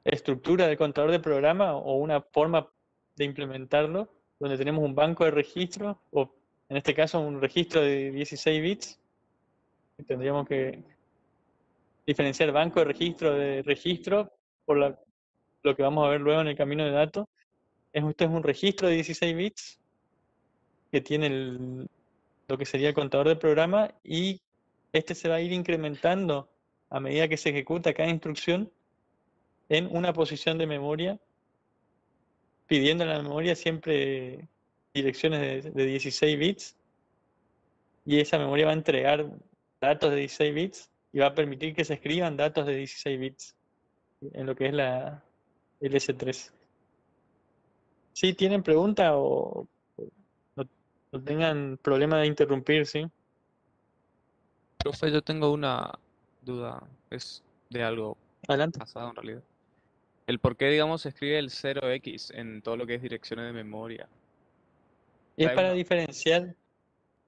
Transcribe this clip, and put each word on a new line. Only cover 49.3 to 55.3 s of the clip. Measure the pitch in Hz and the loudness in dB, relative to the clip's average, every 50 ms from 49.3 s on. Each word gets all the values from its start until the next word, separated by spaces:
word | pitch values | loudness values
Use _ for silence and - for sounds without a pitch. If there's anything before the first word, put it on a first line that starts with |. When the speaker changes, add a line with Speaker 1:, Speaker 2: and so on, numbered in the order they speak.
| 135 135 - - - - - - _ _ _ _ _ - 55 - - _ _ _ _ _ _ _ _ | 0 -2 -4 -4 -8 -10 -12 -14 _ _ _ _ _ -16 -16 -16 -16 _ _ _ _ _ _ _ _
Speaker 1:
no, | 139 131 - _ _ _ _ _ _ _ _ | -12 -12 -12 _ _ _ _ _ _ _ _
no | - 131 135 | -14 -10 -6
tengan | 143 147 156 165 160 151 143 143 135 131 - | -4 -2 0 0 0 0 -2 -4 -6 -8 -2
problema | - 143 139 135 147 156 160 156 | 2 2 4 4 4 4 4 4
de | 151 | 2
interrumpir, | 151 147 - 147 143 139 131 131 - 151 156 147 | 2 4 2 2 2 2 0 2 2 2 2 2
sí? | - - 151 160 165 - _ _ _ _ _ _ _ _ _ _ _ _ _ _ _ _ _ _ _ _ _ _ _ _ _ _ _ _ _ _ _ _ - | 0 -2 -6 -6 -8 -10 _ _ _ _ _ _ _ _ _ _ _ _ _ _ _ _ _ _ _ _ _ _ _ _ _ _ _ _ _ _ _ _ -6
Speaker 2:
Profe, | - - - - - 156 | -6 -6 -4 -2 0 2
yo | 147 151 | 2 2
tengo | - - | 0 0